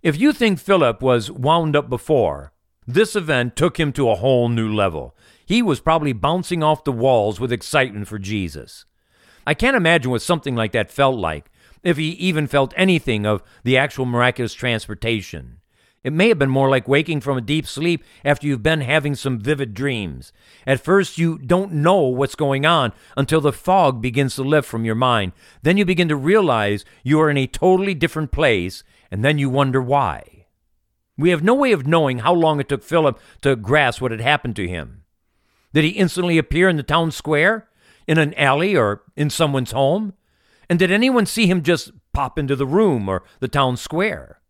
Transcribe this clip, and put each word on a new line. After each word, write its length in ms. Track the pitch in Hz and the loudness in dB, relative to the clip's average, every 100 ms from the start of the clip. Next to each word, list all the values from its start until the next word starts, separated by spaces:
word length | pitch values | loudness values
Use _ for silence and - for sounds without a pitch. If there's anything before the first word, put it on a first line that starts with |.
If 160 | 180 147 | -2 2
you 120 | 277 | 2
think 280 | 285 226 185 | 2 0 0
Philip 420 | - 196 135 113 | 2 4 4 2
was 300 | 131 123 110 | 2 0 0
wound 440 | - 131 170 160 147 | -4 0 0 2 -2
up 140 | 143 | -2
before, 640 | 123 - 151 95 71 71 _ _ _ - | -8 0 2 2 -2 -12 _ _ _ -4
this 300 | 131 214 208 | 0 2 0
event 400 | 160 135 120 - | -2 0 -2 0
took 240 | 165 - | -2 0
him 120 | 151 | -4
to 180 | 135 127 | 0 0
a 60 | 101 | 0
whole 320 | 120 127 120 | 2 2 0
new 220 | 117 110 | 0 -2
level. 460 | 107 98 80 62 _ _ _ - | 0 0 -2 -12 _ _ _ -2
He 160 | 226 | 0
was 160 | 226 131 | 2 0
probably 340 | - 160 147 | 0 0 0
bouncing 480 | 113 143 175 175 175 | -2 -2 -2 -2 -2
off 220 | 156 151 | 0 0
the 80 | - | -2
walls 480 | 120 131 123 104 98 | 0 2 4 2 -2
with 120 | 123 | -4
excitement 560 | 120 - 147 131 101 101 | -4 -2 -2 -2 -4 -10
for 120 | 107 | -10
Jesus. 680 | 95 107 87 73 60 - _ _ _ _ _ _ - | -6 -4 -6 -8 -18 -20 _ _ _ _ _ _ -6
I 80 | 151 | 0
can't 200 | 247 262 | 2 2
imagine 360 | 165 170 127 | 4 2 2
what 100 | 123 | -4
something 340 | - 170 143 120 | 0 -2 -2 -4
like 180 | 110 | -2
that 180 | 117 104 | -2 -4
felt 260 | - 139 127 | 0 0 2
like, 320 | 85 76 - _ _ _ | -4 -6 -12 _ _ _
if 120 | 175 143 | -2 -2
he 140 | 156 | -2
even 380 | 180 180 156 147 | -2 -2 0 0
felt 260 | 143 135 - | 0 0 0
anything 500 | 190 170 - 110 104 | 2 2 0 -2 0
of 160 | 104 - _ | -2 -4 _
the 140 | 120 127 | 0 2
actual 280 | 143 - 127 | 2 -2 -2
miraculous 480 | 120 123 123 117 | 2 2 0 -6
transportation. 1040 | - 123 110 - 107 113 113 92 78 62 58 _ _ _ _ | -4 -4 -4 -6 -8 -4 -4 -6 -14 -16 -20 _ _ _ _
It 80 | 127 | -6
may 160 | 156 214 | 0 0
have 120 | 165 | 2
been 100 | 135 | 0
more 200 | 131 135 | 2 2
like 180 | 135 - | 0 2
waking 340 | 139 156 151 | 0 0 -4
from 160 | 135 131 | -4 -6
a 40 | |
deep 260 | 110 156 - | -2 -4 -4
sleep 360 | - 165 170 - _ 143 | -6 -4 -4 -6 _ -2
after 220 | 147 147 | -2 -2
you've 160 | 131 | -2
been 180 | 107 160 | 0 -2
having 340 | 127 156 147 135 | 0 -2 -2 -4
some 240 | 135 123 | -4 -6
vivid 340 | 104 147 127 | -4 -4 -4
dreams. 600 | 98 139 120 95 65 64 _ _ _ - | -6 -4 -4 -6 -10 -16 _ _ _ -4
At 180 | 131 | -4
first, 340 | - 196 185 - | 2 0 0 -2
you 200 | 165 156 | -2 -2
don't 360 | 131 175 196 | 0 0 0
know 280 | 160 156 190 | 0 2 4
what's 340 | 139 127 139 - | 2 0 -2 -2
going 300 | 147 135 151 | -2 0 2
on 280 | 170 123 - _ - | 2 0 -4 _ -4
until 240 | 139 160 | 0 2
the 140 | 147 | 2
fog 480 | 139 - 190 156 127 | -2 0 2 2 0
begins 340 | 120 120 135 - | -4 0 -2 -2
to 80 | |
lift 240 | 135 151 139 | 0 0 0
from 180 | 113 113 | -4 -2
your 100 | 110 | 0
mind. 360 | 127 117 95 - _ _ | 2 2 -2 -8 _ _
Then 160 | 151 190 | 0 2
you 80 | 190 | 2
begin 240 | 180 170 | 2 0
to 60 | 147 | 0
realize 680 | 135 214 180 120 101 104 - _ | 2 2 4 0 0 -2 -6 _
you 180 | 127 151 | 0 2
are 80 | 156 | 2
in 80 | 143 | 0
a 100 | 131 | -2
totally 460 | - 180 185 196 | 0 2 2 0
different 380 | 165 160 160 151 | -2 -2 -4 -6
place, 520 | - 151 107 87 - _ _ _ | 0 2 2 -2 -8 _ _ _
and 120 | 101 | -2
then 140 | 127 151 | 0 0
you 120 | 139 | 0
wonder 320 | 131 135 131 | 0 0 0
why. 680 | 123 143 117 65 - _ _ _ _ _ _ _ _ - | 0 0 0 -4 -14 _ _ _ _ _ _ _ _ -2
We 140 | 160 | 0
have 140 | 170 | 2
no 100 | 175 | 2
way 180 | 262 269 | 2 2
of 160 | 196 135 | 2 2
knowing 320 | 165 147 123 | 2 2 0
how 140 | 120 | 0
long 260 | 175 165 147 | 2 2 2
it 80 | 135 | -2
took 160 | 139 | -4
Philip 360 | - 165 151 117 - - | 0 2 2 0 -14 -4
to 120 | 139 127 | 0 0
grasp 460 | 101 151 135 - | 2 2 2 0
what 100 | 123 | -6
had 100 | 110 | -4
happened 340 | 117 147 131 107 | 0 0 -2 -6
to 100 | 90 | -6
him. 360 | 90 64 57 _ _ _ _ _ _ _ | -6 -10 -16 _ _ _ _ _ _ _
Did 100 | 147 | 0
he 80 | 156 | 0
instantly 460 | 202 180 - 175 165 | 2 -2 0 0 0
appear 300 | - 147 185 | 0 2 2
in 80 | 160 | 2
the 80 | |
town 280 | 131 156 165 | 0 0 0
square, 580 | - - 151 170 220 - _ _ _ - | -4 -2 2 2 0 -8 _ _ _ 0
in 100 | 160 | 2
an 160 | 151 | 2
alley, 420 | - 139 139 185 185 | 0 2 2 2 2
or 280 | 107 101 _ - | 2 -2 _ -4
in 140 | 147 | -4
someone's 420 | - 160 139 123 | 0 0 0 -4
home? 420 | 127 139 180 214 - _ _ _ _ _ | -2 0 0 -4 -12 _ _ _ _ _
And 80 | 175 | 0
did 140 | 175 | 2
anyone 340 | 202 254 247 214 | 2 2 2 0
see 220 | - 202 | 2 2
him 160 | 180 | 2
just 280 | 151 170 - - _ | 2 0 -2 -20 _
pop 260 | - 135 - | -6 -4 -4
into 160 | 139 | -4
the 140 | 139 135 | -2 0
room 400 | 170 214 131 98 | 2 2 2 -2
or 160 | 92 _ _ | -4 _ _
the 80 | 127 | -4
town 300 | 147 131 123 | 0 0 -2
square? 640 | - 151 208 107 - - | -6 -4 -4 -6 -14 -20